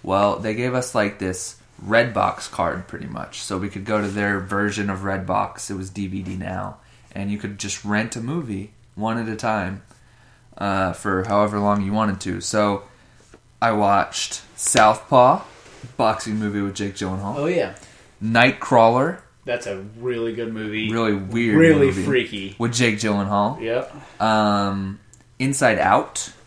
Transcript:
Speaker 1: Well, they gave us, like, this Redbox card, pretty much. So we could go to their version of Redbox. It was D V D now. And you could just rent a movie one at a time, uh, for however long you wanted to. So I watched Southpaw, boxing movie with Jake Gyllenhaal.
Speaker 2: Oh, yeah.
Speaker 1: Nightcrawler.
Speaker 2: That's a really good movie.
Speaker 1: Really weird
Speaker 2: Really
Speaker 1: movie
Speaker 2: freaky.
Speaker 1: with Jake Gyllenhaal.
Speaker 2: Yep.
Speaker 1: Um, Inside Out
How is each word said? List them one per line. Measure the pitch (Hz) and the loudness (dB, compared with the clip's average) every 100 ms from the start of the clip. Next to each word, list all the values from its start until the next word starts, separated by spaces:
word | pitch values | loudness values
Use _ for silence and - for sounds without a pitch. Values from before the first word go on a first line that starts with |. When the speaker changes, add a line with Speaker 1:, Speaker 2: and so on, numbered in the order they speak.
Speaker 1:
Well, | - 95 101 - | 0 2 2 2
they | 107 | -2
gave | 107 127 | -2 -2
us, | 127 123 | -2 -2
like, | 117 101 - | 0 -2 -2
this | 92 90 - - _ - | -6 -4 -10 -14 _ -16
Redbox | 98 113 120 101 - - - | 2 2 2 0 0 -2 -10
card, | - 85 82 - | -2 -2 -2 -10
pretty | - 69 | -12 -10
much. | 62 - - | -10 -12 -12
So | - 95 | -6 -6
we | 101 | -6
could | 98 | -8
go | 95 107 | -2 -2
to | 101 | 0
their | 101 101 101 | -2 0 -2
version | 92 101 104 104 101 | -2 0 0 0 -2
of | 95 | -2
Redbox. | 98 95 92 101 98 - - | -4 -4 -2 -2 -2 -8 -10
It | 98 | -8
was | 95 | -8
D | 98 98 | -8 -6
V | 95 | -6
D | 92 92 | -8 -8
now. | 92 92 98 - - - - | -6 -6 -8 -12 -20 -20 -16
And | - 101 | -8 -6
you | 104 | -6
could | 101 101 | -6 -8
just | 98 - | -8 -6
rent | 104 104 110 120 | -2 -2 -2 -6
a | |
movie | 117 170 131 98 104 _ - | -6 -6 -6 -8 -10 _ -20
one | - 110 117 | -6 -4 -4
at | 113 | -4
a | 110 | -4
time, | 117 107 92 98 - - - _ _ _ _ - | -2 -2 -4 -8 -14 -20 -20 _ _ _ _ -6
uh, | 101 95 92 | -2 0 0
for | 87 104 92 | -2 -2 0
however | 107 101 104 104 | 2 2 2 2
long | 104 104 | 0 0
you | 98 | 0
wanted | 107 107 95 | 0 0 -2
to. | 98 95 | -4 -6
So | - 107 104 98 - _ - _ _ - _ _ | -2 0 2 0 -6 _ -20 _ _ -20 _ _
I | 117 | 0
watched | 107 101 98 - - - - - - | 2 4 4 2 -4 -6 -8 -14 -6
Southpaw, | - - 107 110 - 135 123 170 - - - - - - | 0 6 6 4 4 8 8 6 -2 -20 -20 -20 -16 0
boxing | 113 107 113 107 | 0 0 -4 -2
movie | 104 101 | -2 -2
with | 98 | -4
Jake | 98 101 | -4 -6
Gyllenhaal. | 95 95 95 101 143 | -4 -4 -4 -6 -4
Speaker 2:
Oh, | 151 | 0
yeah. | 175 98 - - - - _ | 0 -2 -8 -20 -20 -20 _
Speaker 1:
Nightcrawler. | 107 117 123 131 - 123 113 120 151 185 - _ | 0 4 4 2 2 6 6 6 0 -2 -16 _
Speaker 2:
That's | - 120 113 | -6 -6 -6
a | 98 101 113 | -10 -12 -8
really | 123 117 117 | -6 -4 -4
good | 110 113 | -4 -8
movie. | 110 107 107 110 | -6 -6 -4 -2
Speaker 1:
Really | 113 113 | 0 0
weird | 101 95 117 117 127 | 0 -2 0 4 6
Speaker 2:
Really | 165 151 135 | 8 8 4
Speaker 1:
movie | 98 | 2
Speaker 2:
freaky. | - 131 113 101 98 - | 0 0 -2 -8 -10 -4
Speaker 1:
with | 117 | -2
Jake | 117 120 104 | 2 2 2
Gyllenhaal. | 110 101 98 101 104 147 | 0 0 2 2 0 -2
Speaker 2:
Yep. | 113 120 - 143 - - | -4 -4 -4 -14 -20 -2
Speaker 1:
Um, | 110 107 107 101 101 98 95 101 - - _ _ | 2 4 4 2 0 -2 -6 -8 -18 -20 _ _
Inside | 131 135 127 98 | -2 2 2 4
Out | 85 113 - - - - | 4 4 2 -8 -10 -14